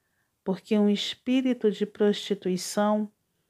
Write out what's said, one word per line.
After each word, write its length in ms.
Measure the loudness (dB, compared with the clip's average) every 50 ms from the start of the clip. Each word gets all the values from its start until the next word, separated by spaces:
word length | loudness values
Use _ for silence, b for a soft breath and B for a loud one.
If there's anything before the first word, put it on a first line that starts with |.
| _ _ _ _ _ _ _ _ -6
porque 320 | -6 -6 -4 -2 0 2
um 120 | 4 4 4
espírito 840 | 2 0 -2 -6 -8 _ -4 0 0 0 2 0 0 2 0 0
de 140 | 0 0 -4
prostituição 1200 | -4 -2 0 2 2 2 0 -2 -6 -6 -4 -2 -4 -4 -4 -4 -4 -2 0 0 2 2 0 -2 -6 _ _ _ _ _ _ _